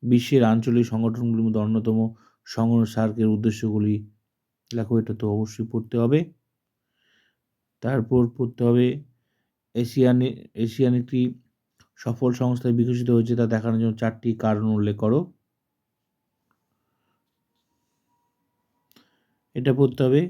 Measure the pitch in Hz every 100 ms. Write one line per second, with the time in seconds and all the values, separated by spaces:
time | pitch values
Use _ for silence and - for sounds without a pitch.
0 | 120 120 123 139 117 113 113 120 117 113
1 | 113 110 120 113 113 110 107 110 110 110
2 | 113 113 _ _ - - 113 117 110 110
3 | 110 110 110 107 110 107 113 107 104 104
4 | 107 _ _ _ _ _ _ 117 110 117
5 | 110 101 110 104 110 - 117 117 113 120
6 | 117 147 165 _ _ _ _ _ _ _
7 | _ _ _ _ _ _ _ _ 113 131
8 | 113 127 120 - 123 - 120 120 123 143
9 | 147 _ _ _ _ _ _ 113 120 -
10 | 127 123 127 - - - 113 117 127 123
11 | 123 131 123 123 _ _ _ _ _ _
12 | - 117 127 123 127 123 123 120 120 123
13 | 123 120 113 120 113 113 113 113 113 110
14 | 113 117 117 113 113 107 110 107 104 104
15 | 107 131 180 _ _ _ _ _ _ _
16 | _ _ _ _ _ _ _ _ _ _
17 | _ _ _ _ _ 960 _ _ _ _
18 | _ 960 988 _ _ _ _ _ _ _
19 | _ _ _ _ _ - 131 127 135 123
20 | 131 139 175